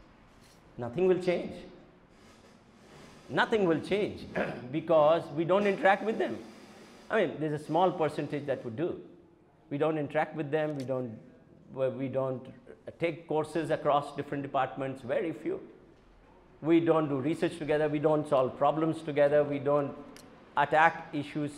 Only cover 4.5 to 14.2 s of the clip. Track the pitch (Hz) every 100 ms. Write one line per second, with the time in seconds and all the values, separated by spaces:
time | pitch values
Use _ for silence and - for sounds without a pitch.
4.5 | - - 156 156 160 147 165 - 143 165
5.5 | 190 208 196 190 202 202 226 311 110 -
6.5 | - - - - - - 220 160 135 156
7.5 | 147 151 160 185 180 151 170 143 147 139
8.5 | 127 123 110 165 - - - - _ _
9.5 | _ - 143 156 156 135 156 160 156 143
10.5 | 156 151 143 127 127 123 110 - - -
11.5 | - - 131 131 120 135 131 131 127 -
12.5 | - - - - - 170 156 - 156 147
13.5 | 170 151 151 151 143 139 143